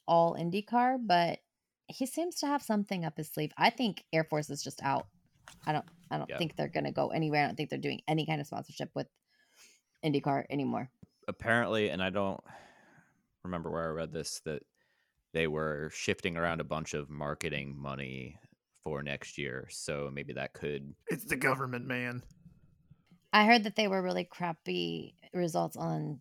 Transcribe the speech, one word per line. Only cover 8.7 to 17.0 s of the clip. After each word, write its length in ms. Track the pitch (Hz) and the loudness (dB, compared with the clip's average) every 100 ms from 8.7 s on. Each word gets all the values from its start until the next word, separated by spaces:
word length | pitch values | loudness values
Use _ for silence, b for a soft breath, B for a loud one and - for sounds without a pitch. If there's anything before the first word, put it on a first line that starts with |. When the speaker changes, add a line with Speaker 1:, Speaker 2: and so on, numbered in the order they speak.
| - 143 | -8 -8
Speaker 1:
with 120 | 143 143 _ _ b b b b b b b | -6 -8 _ _ b b b b b b b
IndyCar 400 | 156 143 143 139 - | 0 2 2 0 0
anymore. 400 | 143 127 117 127 _ - _ - | -2 0 -2 -4 _ -20 _ -10
Speaker 2:
Apparently, 640 | - - 117 98 110 104 | -4 2 4 4 4 2
and 120 | 85 | 2
I 80 | 95 | 0
don't 300 | 98 98 - - B B B B B B B B _ | 2 0 -2 -8 B B B B B B B B _
remember 280 | 90 87 82 | -6 -4 -2
where 140 | 82 | -2
I 80 | 82 | -2
read 200 | 80 80 | -2 -4
this, 280 | 80 76 - | -4 -6 -6
that 220 | 80 73 - _ _ _ _ _ _ | -6 -6 -8 _ _ _ _ _ _
they 140 | 80 80 | 0 2
were 440 | 76 78 73 78 | 2 -2 -2 -6
shifting 440 | - - 95 95 82 | -4 -2 0 -2 0
around 240 | 85 82 | 0 0
a 40 | |
bunch 300 | 76 78 80 | -2 -4 -4
of 160 | 78 | -6